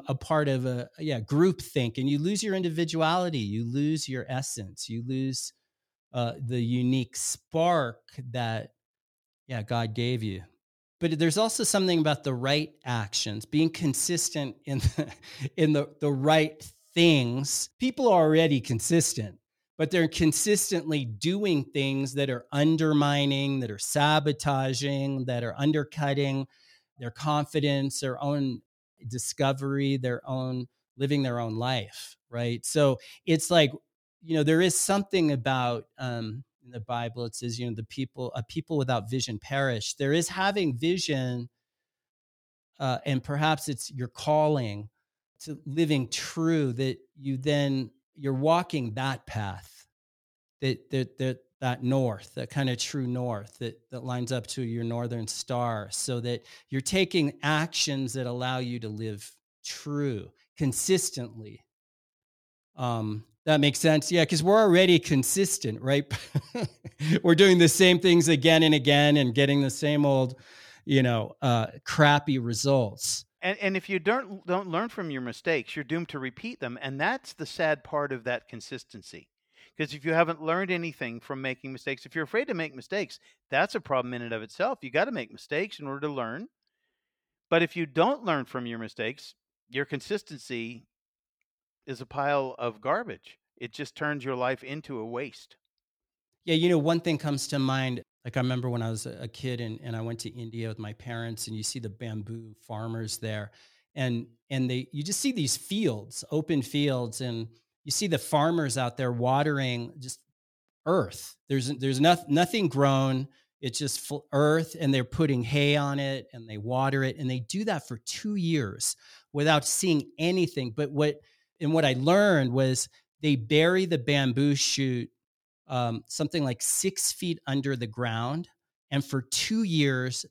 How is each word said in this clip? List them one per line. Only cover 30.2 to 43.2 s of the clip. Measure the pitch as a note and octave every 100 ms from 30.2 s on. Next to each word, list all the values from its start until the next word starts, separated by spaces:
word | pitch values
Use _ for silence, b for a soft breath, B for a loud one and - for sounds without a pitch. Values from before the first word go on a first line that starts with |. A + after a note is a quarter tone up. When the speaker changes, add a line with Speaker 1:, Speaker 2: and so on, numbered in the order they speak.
| C3+
Speaker 1:
own, | C3 C3 B2+ B2 _ _ -
living | C#3 C#3+
their | C3+ A#2+
own | A#2
life, | A2 A#2+ C3 - - - - _
right? | A#2+ A#2+ A#2
So | - D#3 C#3+ B2+ B B -
it's | D#3+ -
like, | E3+ D3 C#3+ _ _ _ _
you | D#3+
know, | D#3+
there | D3 D#3+
is | F3+ -
something | - G3 G3 F#3+ D#3
about, | C#3 C3+ C3 B2 A#2 - -
um, | B2+ A#2 A2 A#2 - _
in | B2
the | B2
Bible, | G#2 A#2 A#2+ A#2+ A#2
it |
says, | - A#2+ A#2
you | B2
know, |
"The | A2
people, | A2 - C3 - B2
a | -
people | A2 D#3+ - D#3
without | B2+ A#2+ G#2+
vision | C3 B2 G#2+
perish." | - C#3 C3+ A#2 -
There | - C#3
is | D#3+ E3
having | - F#3+ G3+ E3 A#2+
vision, | D#3+ F#3 - C3+ B2+ B2 A#2+ _ _ _ _ _ _ _ _ _ _ _ _ -
uh, | C3+ B2
and | - C3